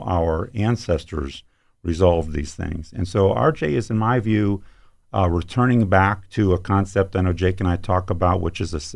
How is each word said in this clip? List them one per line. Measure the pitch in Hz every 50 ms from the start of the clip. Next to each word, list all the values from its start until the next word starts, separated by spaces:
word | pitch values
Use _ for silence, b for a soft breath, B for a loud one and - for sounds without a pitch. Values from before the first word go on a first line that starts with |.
| 98
our | - 92 85 82 82 80 80 - - -
ancestors | - 104 113 120 - - - 85 76 - - 80 76 69 69 - - - _ _ _ _ _ _ _ -
resolved | 85 82 80 95 87 85 82 78 78
these | 76 76 76 - -
things. | - 80 80 82 80 76 - -
And | - 92
so | 92 - 107 95 95 110
R | 117 123 156
J | 151 - 160 151 143
is, | 127 110 -
in | 113
my | 110 110 113 127 127
view, | 104 110 107 104 104 101 101 95 b b b b b b b b b _ -
uh, | 104 95 87
returning | 85 85 85 - - 131 123 127 123 120 110
back | 92 95 95 95 98 104 - - -
to | - 117 107 95 90
a | 87
concept | - - 101 98 98 98 - 98 95 95 -
I | 95
know | 92 90 90
Jake | 90 92 92 92 -
and | 95
I | 90 87
talk | 87 - - 92 92 90 -
about, | 95 85 92 87 90 92
which | 85 85 - -
is | - 78 82
a |
s-, | 78 - - -